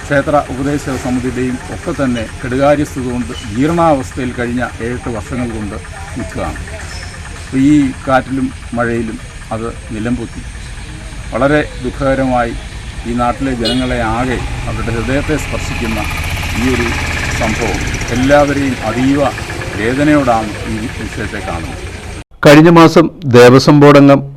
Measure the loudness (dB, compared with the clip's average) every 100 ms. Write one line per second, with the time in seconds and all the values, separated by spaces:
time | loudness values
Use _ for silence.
0 | 0 0 2 0 0 -4 -2 -2 -4 -4
1 | -2 -2 -2 -2 -4 -4 -8 -8 -6 -2
2 | -2 -2 -4 -8 -4 2 2 2 0 -4
3 | -6 -4 -6 -8 -8 0 0 2 2 2
4 | -2 -6 -6 -4 -4 -4 -4 -6 -6 -6
5 | -6 -8 -6 -6 -6 -6 -8 -10 -12 -14
6 | -12 -10 -8 -6 -8 -8 -10 -12 -12 -12
7 | -12 -12 -14 -12 -6 2 4 4 2 -2
8 | 0 0 0 -4 -4 -6 -10 -4 -2 -2
9 | -4 -8 -12 -16 -10 -8 -8 -10 -10 -8
10 | -4 -4 -6 -10 -12 -12 -12 -12 -12 -12
11 | -12 -12 -12 -2 2 2 0 -6 -8 -4
12 | -2 0 0 0 0 -4 -10 -12 -12 -10
13 | -6 -2 -2 -2 -4 -2 -2 -2 -2 -2
14 | -2 -2 -2 -2 -4 -6 -6 -4 -4 -4
15 | -2 -2 0 -4 -4 -6 -6 -6 -4 -4
16 | -4 -6 -4 -4 -4 -2 0 0 -2 -2
17 | -4 -4 -4 -2 -2 -2 -2 -4 -4 -6
18 | -4 0 4 4 4 2 -2 -2 -4 0
19 | 2 2 0 -2 -8 -8 -8 -2 -2 2
20 | 4 4 4 0 0 -8 -6 -6 -6 -8
21 | -8 -8 -8 -8 -8 -8 -8 -10 -12 -12
22 | -12 -14 -16 2 8 10 10 10 8 8
23 | 4 0 4 8 10 10 8 8 10 10
24 | 8 6 2